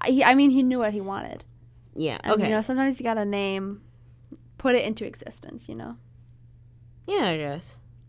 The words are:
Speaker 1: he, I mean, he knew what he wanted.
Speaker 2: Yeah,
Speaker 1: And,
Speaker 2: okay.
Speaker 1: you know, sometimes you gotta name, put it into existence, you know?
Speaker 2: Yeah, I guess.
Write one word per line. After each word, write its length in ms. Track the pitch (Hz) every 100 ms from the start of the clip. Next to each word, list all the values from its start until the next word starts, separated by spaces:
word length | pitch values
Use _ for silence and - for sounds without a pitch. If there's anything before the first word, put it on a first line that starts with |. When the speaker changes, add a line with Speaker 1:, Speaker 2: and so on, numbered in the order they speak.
| -
Speaker 1:
he, 160 | 269
I 120 | 254 269
mean, 140 | 285
he 140 | 262
knew 160 | 254 254
what 120 | 214
he 80 | 208
wanted. 460 | 190 196 - - - - - - - -
Speaker 2:
Yeah, 220 | 156 101
Speaker 1:
And, 100 | -
Speaker 2:
okay. 100 | 214 214
Speaker 1:
you 40 |
know, 120 | 214
sometimes 380 | 220 254 269 254
you 40 | 240
gotta 180 | 220 208
name, 560 | 202 196 190 196 202 - - - - - - - -
put 180 | 262 247
it 80 |
into 220 | - 220 214
existence, 640 | - - - - - -
you 60 | -
know? 200 | - 240 - - - - - - - - - - -
Speaker 2:
Yeah, 220 | 392 208
I 80 | 160
guess. 380 | 147 147 - - - -